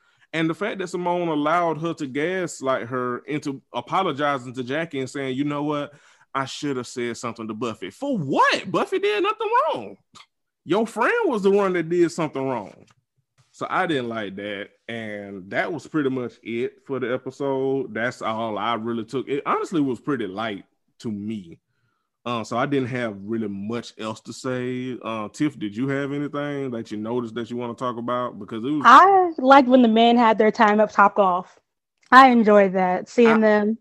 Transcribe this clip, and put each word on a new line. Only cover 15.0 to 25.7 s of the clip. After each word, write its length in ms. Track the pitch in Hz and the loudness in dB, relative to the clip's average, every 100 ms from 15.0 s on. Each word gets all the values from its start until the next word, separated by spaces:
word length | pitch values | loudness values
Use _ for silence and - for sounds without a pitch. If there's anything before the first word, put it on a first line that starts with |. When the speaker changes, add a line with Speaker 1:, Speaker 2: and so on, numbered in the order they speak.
| 110 104 101 101 95 | -10 -10 -12 -14 -8
Speaker 1:
that 200 | 120 185 | -6 -4
was 140 | 156 - | -6 -6
pretty 240 | 156 135 | -2 0
much 240 | 131 117 - | -2 -6 -10
it 440 | 101 117 131 - - | -8 -6 -6 -8 -10
for 120 | 127 | -6
the 140 | 117 | -4
episode. 800 | 127 131 - 139 135 135 135 113 | -4 -8 -6 -4 -2 -2 -2 -4
That's 280 | 110 123 - | -6 -6 -4
all 360 | 110 110 113 101 | -6 -4 -6 -4
I 160 | 110 113 | -4 -4
really 280 | 113 117 107 | -4 -6 -6
took. 220 | 135 - | -6 -4
It 160 | 143 - | -4 -2
honestly 360 | 415 392 175 | -4 -2 -2
was 180 | 135 113 | -2 -2
pretty 260 | - 135 98 | -4 -4 -4
light 380 | 95 113 95 - _ _ _ | -6 -8 -8 -14 _ _ _
to 120 | 120 | -8
me. 480 | 101 107 110 85 82 _ _ _ _ _ _ 120 | -8 -8 -10 -12 -20 _ _ _ _ _ _ -6
Uh, 180 | 117 | -6
so 140 | 104 120 | -4 -4
I 80 | 143 | 0
didn't 220 | 139 120 | -2 -2
have 300 | 127 117 98 | -4 -6 -8
really 280 | 98 113 107 | -8 -6 -6
much 440 | 98 104 117 - - | -6 -6 -8 -8 -10
else 220 | 110 110 | -10 -10
to 100 | - | -12
say. 640 | 117 131 127 123 123 127 120 | -10 -6 -6 -6 -6 -8 -8
Uh, 240 | 110 113 104 | -8 -8 -8
Tiff, 300 | - 151 120 | -2 -4 -2
did 160 | 107 | -8